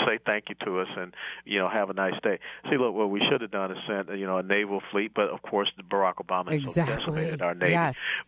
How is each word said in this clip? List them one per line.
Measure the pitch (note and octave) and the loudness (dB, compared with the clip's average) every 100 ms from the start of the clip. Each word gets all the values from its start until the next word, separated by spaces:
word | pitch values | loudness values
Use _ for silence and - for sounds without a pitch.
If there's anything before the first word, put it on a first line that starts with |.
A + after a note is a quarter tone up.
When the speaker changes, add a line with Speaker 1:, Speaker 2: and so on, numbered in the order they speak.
| - | 0
Speaker 1:
say | G#2+ - | 0 0
thank | G#2 - | -2 -2
you | G2+ - | -8 -2
to | F#2 | -2
us | F#2 - | -2 -6
and, | F2+ - - - - | -10 -10 -12 -12 -2
you | G2+ | 0
know, | F#2 | 2
have | G#2+ G2 | 2 0
a | |
nice | F#2+ F#2+ F#2 | 0 0 2
day. | A2 F#2+ - - - | 0 0 -4 -10 0
See, | C#3+ | 2
look, | B2 | 2
what | G2 G#2+ | 2 0
we | G2+ | 2
should | - C#3 | 2 2
have | A2 | 0
done | G2+ F#2+ | -2 -4
is | F#2 - | -4 -4
sent, | G2+ G2 | -4 -4
you | G2 G2 | -4 -2
know, | F#2 | 0
a | |
naval | F#2 G2+ G#2 G2 - | 2 2 2 -2 -2
fleet. | G2+ G#2+ - | -2 0 2
But | G2+ | 0
of | F#2 | 0
course, | - G#2 G2 - F2+ | -2 0 0 -2 -2
Barack | G2 F#2+ F2+ | 2 4 2
Obama | - G2 G#2+ | -2 -2 0
has | D#3 C3+ | -2 0
so | - | 0
Speaker 2:
Exactly. | D#3 C#3+ | 0 0
Speaker 1:
decimated | - D#3 D#3+ D#3 | -2 -2 -2 0
our | - F3 | -2 2
Navy. | F3+ | 4
Speaker 2:
Yes. | E3+ D#3+ B2+ - - | 4 2 0 -4 -4